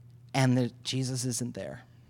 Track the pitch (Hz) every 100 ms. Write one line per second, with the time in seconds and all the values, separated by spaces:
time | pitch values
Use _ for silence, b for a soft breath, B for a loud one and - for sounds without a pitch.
0 | - - - 139 131 123 123 - - 131
1 | 127 131 127 117 120 120 85 67 - -
2 | -